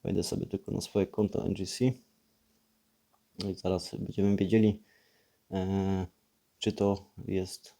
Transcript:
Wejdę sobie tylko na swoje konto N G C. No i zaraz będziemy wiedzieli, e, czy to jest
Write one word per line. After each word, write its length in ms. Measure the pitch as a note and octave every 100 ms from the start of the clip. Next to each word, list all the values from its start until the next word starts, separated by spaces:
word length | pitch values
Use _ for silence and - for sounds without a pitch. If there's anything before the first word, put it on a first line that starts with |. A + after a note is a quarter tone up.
Wejdę 200 | F2+ F#2
sobie 220 | F2 -
tylko 260 | - F#2+ -
na 100 | G2
swoje 260 | - G2+ F#2+
konto 380 | - G#2 -
N 80 | -
G 120 | G2
C. 200 | F#2 - B2+ B2+ _ _ _ _ _ _ _ _ _ _ _ _ _ -
No 100 | G2
i 40 |
zaraz 420 | F#2+ F#2 F2+ -
będziemy 400 | - F#2+ - G2+
wiedzieli, 480 | G2+ F#2+ A2 G#2+ G#2 _ _ _ _ _ _ _
e, 560 | F#2+ F#2+ G2 F#2+ F#2+ F#2 _ _ _ _ _
czy 120 | A2
to 340 | - G2+ G2 - - G2+
jest 480 | F#2+ F#2 - -